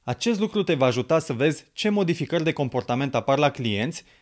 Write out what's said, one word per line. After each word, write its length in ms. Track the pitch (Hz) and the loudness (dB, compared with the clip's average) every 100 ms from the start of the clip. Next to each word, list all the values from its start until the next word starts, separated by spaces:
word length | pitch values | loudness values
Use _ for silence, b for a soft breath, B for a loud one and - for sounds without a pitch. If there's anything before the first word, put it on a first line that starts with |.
Acest 380 | - 123 233 214 | -8 -4 -2 0
lucru 220 | 214 214 | 0 0
te 120 | 190 | 0
va 120 | 156 131 | 2 2
ajuta 320 | 123 120 160 | 2 2 0
să 140 | 156 | 0
vezi 320 | 117 147 147 - | 0 0 0 -6
ce 160 | - 214 | -4 0
modificări 560 | 208 180 170 - 170 | 2 0 0 -2 -2
de 80 | 160 | 0
comportament 640 | 156 135 123 - 123 139 | 0 -2 -2 -2 -2 0
apar 240 | 123 110 139 | 0 2 2
la 120 | 147 | 2
clienți 540 | - 117 101 123 175 b b | 0 -2 -2 -2 -6 b b